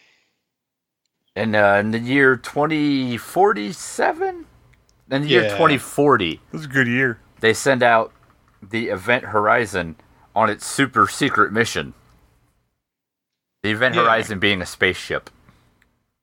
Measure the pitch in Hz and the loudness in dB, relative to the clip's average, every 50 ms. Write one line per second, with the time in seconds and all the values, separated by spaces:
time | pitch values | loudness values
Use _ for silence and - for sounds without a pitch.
0 | _ _ _ _ _ _ _ _ _ _ _ _ _ _ _ _ _ _ _ _ | _ _ _ _ _ _ _ _ _ _ _ _ _ _ _ _ _ _ _ _
1 | _ _ _ _ _ _ - 95 107 113 107 107 104 101 101 101 101 110 110 113 | _ _ _ _ _ _ -6 -4 -2 0 4 4 6 6 6 4 2 0 -2 -4
2 | 117 123 131 143 139 131 131 120 - - - 143 147 156 156 151 147 147 139 135 | -2 0 2 4 4 4 2 2 -2 -8 -4 -2 -2 0 0 0 0 0 0 -2
3 | 131 123 120 110 - - - 170 190 208 220 202 208 202 175 - - - - - | -2 -4 -6 -8 -10 -6 0 2 2 2 2 0 -6 -8 -10 -12 -14 -12 -6 -2
4 | - - - 311 381 381 359 349 311 - _ _ _ _ _ _ _ _ _ _ | -2 -2 -2 -2 -4 -6 -6 -8 -14 -20 _ _ _ _ _ _ _ _ _ _
5 | _ - 127 139 147 147 139 120 113 104 101 101 165 156 147 127 - - - - | _ -6 -4 -4 0 2 2 2 2 2 0 2 2 2 2 0 -2 -4 -2 2
6 | 143 147 131 - 95 82 78 - _ _ - 160 156 143 127 139 127 120 120 127 | 4 4 4 2 2 -2 -4 -6 _ _ -14 -14 -10 -4 -2 0 0 0 0 0
7 | 135 127 113 - _ _ _ _ - 113 110 - - 143 135 123 123 120 117 113 | 0 0 -2 -4 _ _ _ _ 2 2 2 2 2 0 2 4 4 4 4 4
8 | 110 - _ _ _ _ _ _ _ _ _ _ - 98 117 113 120 95 101 92 | 2 0 _ _ _ _ _ _ _ _ _ _ -14 -8 -6 -6 -4 -4 -6 -4
9 | 95 113 120 127 - - - 107 104 107 113 123 117 101 101 92 85 82 76 - | -2 0 -2 -2 -2 -2 -2 0 2 2 2 2 0 -2 -4 -4 -4 -6 -8 -14
10 | _ _ _ _ _ _ - 101 110 107 104 - - - - - 139 127 - 113 | _ _ _ _ _ _ -2 0 0 0 -2 -4 -8 -6 -2 -2 -2 0 2 2
11 | 104 - - - 151 - - 107 104 78 98 110 117 - - 87 73 65 - _ | 2 2 0 -2 -2 0 2 2 0 0 2 0 -2 -2 -2 -6 -8 -8 -12 _
12 | _ _ _ _ _ _ _ _ _ _ _ _ _ _ _ _ _ _ _ _ | _ _ _ _ _ _ _ _ _ _ _ _ _ _ _ _ _ _ _ _
13 | _ _ _ _ _ _ _ _ _ _ _ _ - 104 107 107 123 127 117 - | _ _ _ _ _ _ _ _ _ _ _ _ -4 -4 -2 0 0 0 2 2
14 | - 117 113 113 107 95 110 95 92 101 101 90 87 - - - 101 92 87 - | 2 2 2 2 0 -4 -4 0 0 0 0 0 -2 -8 -6 -2 -2 -2 -2 -2
15 | - - 80 71 - - _ _ _ _ _ _ _ _ _ _ _ _ _ _ | -6 -8 -8 -8 -8 -10 _ _ _ _ _ _ _ _ _ _ _ _ _ _
16 | _ _ _ _ | _ _ _ _